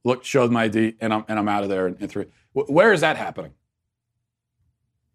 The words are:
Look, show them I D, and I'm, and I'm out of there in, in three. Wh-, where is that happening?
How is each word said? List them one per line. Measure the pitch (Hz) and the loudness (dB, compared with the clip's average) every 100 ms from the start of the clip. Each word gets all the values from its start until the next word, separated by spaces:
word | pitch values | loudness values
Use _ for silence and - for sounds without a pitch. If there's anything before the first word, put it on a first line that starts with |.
Look, | 120 127 | -2 -2
show | - 135 123 | 0 2 2
them | 117 | 2
I | 113 | 0
D, | 110 110 113 | 0 -2 -2
and | 113 | -4
I'm, | 107 110 | -2 -4
and | 107 | -4
I'm | 104 | -2
out | 104 | -2
of | 98 | -2
there | 95 92 | -2 -2
in, | 92 | -4
in | 101 | -10
three. | 104 92 _ _ | -8 -10 _ _
Wh-, | 135 - | -6 0
where | 147 220 | 4 4
is | 185 | 4
that | 156 123 | 2 -2
happening? | 95 - 78 _ _ _ _ _ _ _ _ _ _ _ _ _ _ _ _ | -6 -10 -14 _ _ _ _ _ _ _ _ _ _ _ _ _ _ _ _